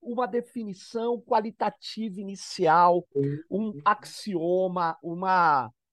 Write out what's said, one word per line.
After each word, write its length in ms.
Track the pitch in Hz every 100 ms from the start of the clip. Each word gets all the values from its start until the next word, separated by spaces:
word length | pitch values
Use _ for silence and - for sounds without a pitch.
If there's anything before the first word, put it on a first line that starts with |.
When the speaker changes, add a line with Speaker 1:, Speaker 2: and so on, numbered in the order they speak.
Speaker 1:
uma 240 | 277 240 247
definição 960 | 240 240 240 214 185 - 226 233 240
qualitativa 1000 | - 233 214 - 214 - - - 220 185
inicial, 840 | 196 196 - - 165 165 175 175 170
Speaker 2:
Sim. 300 | 143 139 147 -
Speaker 1:
um 300 | 190 220 147 175
axioma, 1120 | 208 - - - 175 170 180 185 180 165 160
uma, 680 | 165 170 190 185 165 143 117 _ _